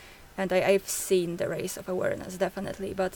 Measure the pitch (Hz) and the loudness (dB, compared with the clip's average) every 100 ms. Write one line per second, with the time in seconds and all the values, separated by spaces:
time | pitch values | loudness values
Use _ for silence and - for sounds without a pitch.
0 | - - - - 190 180 147 196 - - | -20 -20 -14 -6 0 4 6 4 4 -4
1 | - 190 175 175 - - 185 - 180 185 | 2 2 2 -2 -2 -2 -4 -6 -4 0
2 | - - - 185 180 196 196 - 190 196 | 0 0 -6 -2 -2 -2 -8 -6 -6 -2
3 | 185 | -2